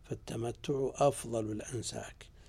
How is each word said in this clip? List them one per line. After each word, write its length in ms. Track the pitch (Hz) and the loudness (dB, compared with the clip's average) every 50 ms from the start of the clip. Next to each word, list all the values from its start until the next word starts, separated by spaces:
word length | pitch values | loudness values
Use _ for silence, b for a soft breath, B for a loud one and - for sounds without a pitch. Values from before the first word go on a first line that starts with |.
| - | -10
فالتمتع 840 | - 117 107 - - - 117 113 120 113 - - - 143 135 135 123 - | -6 -6 -6 -6 -4 -4 -2 -2 -2 -4 -4 -2 0 0 2 2 2 4
أفضل 580 | - 143 143 139 - - 113 117 113 110 107 107 | 6 6 6 6 4 0 -2 0 0 0 0 -2
الأنساك، 720 | 107 - - - 113 98 - - 113 - - - - - - b b b | -4 -4 -4 -4 -4 -4 -4 -4 -6 -6 -8 -10 -14 -16 -18 b b b